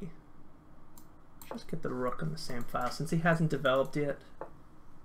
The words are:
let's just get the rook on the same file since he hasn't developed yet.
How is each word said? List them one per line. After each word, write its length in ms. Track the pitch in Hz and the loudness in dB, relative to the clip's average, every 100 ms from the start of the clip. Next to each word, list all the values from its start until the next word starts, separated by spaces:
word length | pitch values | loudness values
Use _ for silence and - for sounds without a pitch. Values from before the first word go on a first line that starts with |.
| 165 - - - - - - - - - - - - - - | -8 -10 -14 -12 -12 -14 -16 -14 -12 -12 -14 -16 -18 -14 -10
let's 120 | 233 | -6
just 80 | - | -4
get 120 | 160 | -2
the 60 | - | 0
rook 340 | 127 123 - | 0 0 0
on 80 | 156 | -2
the 80 | 156 | -2
same 240 | - 120 | -2 0
file 280 | 117 147 151 | 0 0 0
since 200 | - 151 | -2 0
he 80 | 165 | 4
hasn't 320 | 170 160 156 | 6 6 6
developed 460 | 135 135 131 135 147 | 4 6 6 4 2
yet. 220 | 143 - - - - - - - - - | 0 -2 -8 -12 -12 -14 -16 -16 -12 -12